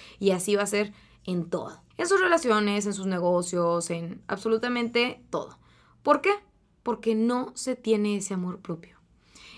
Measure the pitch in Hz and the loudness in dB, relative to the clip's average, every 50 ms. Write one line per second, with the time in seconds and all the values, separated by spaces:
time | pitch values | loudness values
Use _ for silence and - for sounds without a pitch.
0 | - - - - 202 196 185 180 185 208 202 196 202 196 208 202 208 208 - - | -20 -20 -8 0 2 2 2 2 2 2 2 2 2 2 0 0 0 -2 -6 -14
1 | - - - _ - 190 180 175 165 170 - 165 - - - - _ _ _ - | -20 -20 -20 _ -8 -4 -2 -2 -2 -2 -4 -6 -6 -8 -12 -16 _ _ _ -6
2 | 349 339 392 370 370 359 339 330 330 247 214 214 208 202 202 208 196 208 190 190 | 0 2 2 2 4 4 2 2 4 2 2 2 2 2 0 0 -2 -2 -4 -4
3 | 190 190 185 175 175 175 180 175 175 175 - 175 175 170 170 170 170 - 170 170 | -4 -2 -2 0 2 2 2 2 0 0 -2 0 0 2 0 0 -2 -4 -6 -6
4 | 170 170 190 - - - 202 196 - 220 220 220 240 247 240 240 233 226 233 233 | -6 -8 -12 -12 -8 -8 -8 -4 0 0 0 0 0 -2 -2 -2 -2 0 0 0
5 | 240 254 254 - - - - 156 - - - - _ _ _ _ _ _ _ _ | 0 0 -2 -8 -10 -6 -6 -6 -6 -8 -12 -20 _ _ _ _ _ _ _ _
6 | - 285 294 285 - 381 403 403 - _ _ _ _ _ _ _ _ - 226 220 | 2 4 4 4 4 2 0 0 -4 _ _ _ _ _ _ _ _ -6 -6 -2
7 | - 226 226 220 220 233 247 247 254 - - - - 262 254 247 - 220 220 208 | -2 -2 0 2 2 2 0 0 -2 -6 -8 -8 -6 -6 -6 -4 0 2 2 2
8 | 208 208 208 196 196 - 196 185 180 180 180 180 - - 170 165 - - - _ | 2 0 0 -2 -4 -4 -4 -4 -4 -6 -6 -8 -8 -10 -10 -10 -12 -18 -20 _
9 | _ _ _ _ _ _ - - - - - | _ _ _ _ _ _ -20 -20 -20 -20 -16